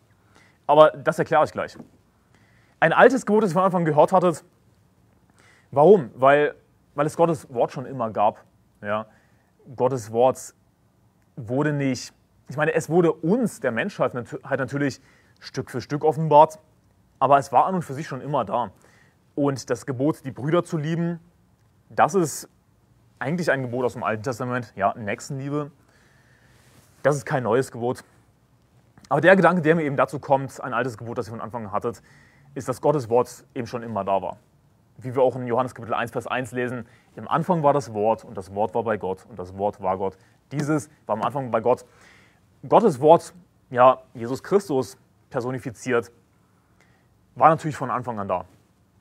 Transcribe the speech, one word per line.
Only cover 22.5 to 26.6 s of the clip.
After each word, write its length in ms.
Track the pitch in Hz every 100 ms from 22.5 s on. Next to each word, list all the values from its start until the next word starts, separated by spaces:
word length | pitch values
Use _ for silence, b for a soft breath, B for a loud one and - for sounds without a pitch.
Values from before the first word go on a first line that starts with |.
| _ _ _ _ _ _ -
eigentlich 320 | 123 175 165
ein 100 | 135
Gebot 220 | 123 123
aus 80 | 123
dem 100 | 127
Alten 220 | 92 110
Testament, 480 | 107 127 127 123 117
ja, 180 | - 98 117
Nächstenliebe. 760 | 104 107 - 135 139 147 143 - _ b b b b b b b